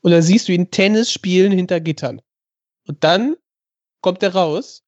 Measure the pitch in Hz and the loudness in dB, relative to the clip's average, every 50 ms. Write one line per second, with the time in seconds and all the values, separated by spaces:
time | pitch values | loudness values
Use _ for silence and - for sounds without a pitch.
0 | - 180 170 170 160 165 190 233 - - 180 175 180 - - - 190 196 214 220 | 4 4 4 4 4 4 2 2 2 0 -2 -2 -2 -2 0 0 0 2 2 0
1 | 233 - - - - 185 180 180 185 202 196 185 180 180 185 170 165 160 156 - | -2 -2 -6 -8 -6 0 2 2 2 2 2 0 -2 -2 -4 -4 -4 -6 -6 -6
2 | - 123 117 - _ _ _ _ _ _ _ _ _ _ _ _ _ - 147 _ | -8 -10 -10 -10 _ _ _ _ _ _ _ _ _ _ _ _ _ -16 -6 _
3 | - 156 175 196 233 277 330 _ _ _ _ _ _ _ _ _ _ _ _ _ | 0 2 2 2 0 -2 -4 _ _ _ _ _ _ _ _ _ _ _ _ _
4 | - 185 180 185 - 190 180 190 180 160 151 196 277 - - - _ | -4 -4 -2 -2 -4 -2 0 0 0 0 -2 -6 -8 -10 -20 -20 _